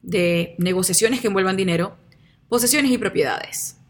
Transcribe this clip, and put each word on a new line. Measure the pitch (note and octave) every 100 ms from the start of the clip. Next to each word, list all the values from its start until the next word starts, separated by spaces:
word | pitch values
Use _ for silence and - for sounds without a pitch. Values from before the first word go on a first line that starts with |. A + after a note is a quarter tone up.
de | F3+ F3+ F3 E3+ E3+ -
negociaciones | F3+ F#3 F#3 F3 A3 B3
que | A3+
envuelvan | G3 F#3 F#3+
dinero, | F#3+ E3+ F#3+ - - - _ _ _
posesiones | A#3+ A#3+ D4 C#4
y | B3
propiedades. | G3+ - C#3 - - - - -